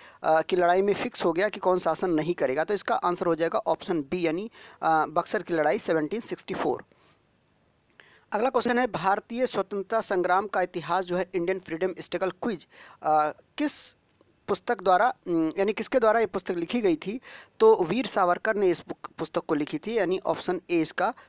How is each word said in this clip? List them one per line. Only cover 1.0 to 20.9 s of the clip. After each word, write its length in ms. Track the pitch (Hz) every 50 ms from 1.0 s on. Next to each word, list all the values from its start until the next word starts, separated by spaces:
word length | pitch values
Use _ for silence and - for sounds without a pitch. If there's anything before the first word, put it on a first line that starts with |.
| - 247 - - -
हो 80 | 175 160
गया 160 | 170 202 214
कि 100 | - 202
कौन 200 | - 185 185 180
शासन 300 | - 165 160 - 196 180
नहीं 240 | 165 151 156 170 175
करेगा, 300 | - 151 127 131 147 165
तो 100 | 202 208
इसका 220 | 185 - - 226
आंसर 300 | - - 175 175 175 185
हो 100 | 175 165
जाएगा 240 | 156 165 165 165 -
ऑप्शन 420 | - - 160 - - - 175 160
बी, 260 | 139 135 180 185 170
यानी, 240 | 156 156 180 214 226 - - - - - -
अ, 240 | 165 160 160 156 147
बक्सर 380 | - 156 175 170 - - 208 175
की 100 | - 170
लड़ाई 260 | 160 147 151 180 226
सेवनटीन 400 | - - 170 160 151 143 202 233
सिक्सटी 340 | - - 175 - - - 180
फ़ोर। 300 | - - 151 120 - - _ _ _ _ _ _ _ _ _ _ _ _ _ _ _ _ _ _ _ _ _ _ - - _ _ _ _ -
अगला 180 | - 202 233 269
क्वेश्चन 300 | - 240 220 233 240 240
है, 80 | 254
भारतीय 600 | 226 180 160 165 190 202 208 - - 233 240 254
स्वतंत्रता 540 | 240 - 208 190 - 208 196 190 - 226 226
संग्राम 460 | - - 202 180 175 180 180 190 214
का 140 | 202 - 196
इतिहास 440 | 180 180 - 175 147 156 175 190 190
जो 100 | 175 175
है, 120 | 180 185 185 -
इंडियन 240 | 180 170 180 190 185
फ्रीडम 340 | - - 160 160 185 190 170 165
स्ट्रगल 300 | 156 - - 170 190 185
क्विज, 380 | - - - 240 202 156 - _ - - - - - - -
अ, 260 | 151 151 151 151 151 - - - _ -
किस 380 | - 294 285 - - - - - _ _ _ _ _ _ _ _ _ _
पुस्तक 340 | - 202 - - - 240 196
द्वारा, 260 | 180 190 180 180 220
अम, 440 | 254 - _ - 185 170 165 160 160 - 190
यानी 140 | 190 214 220
किसके 260 | - 208 - - 254
द्वारा 200 | 220 220 214 233
ये 60 | 220
पुस्तक 260 | 202 - 190 - -
लिखी 300 | 185 175 165 - - 247
गई 140 | 214 185 160
थी? 260 | 151 - 185 220 262 - - - - - _ _ -
तो 240 | 226 220 220 - 180
वीर 220 | 156 196 247 247
सावरकर 500 | - - 214 185 175 175 175 - 220 214
ने 120 | 208 202
इस 120 | 180 165 -
पुक-, 320 | - - - _ - - _
पुस्तक 280 | - 160 - - 170
को 120 | - - 160
लिखी 240 | 147 147 - -
थी, 200 | 147 - 208 233
यानी 220 | 226 185 165 185 -
ऑप्शन 420 | - - 165 - - - 180 170 - -
ए 120 | 175 165
इसका 320 | 156 -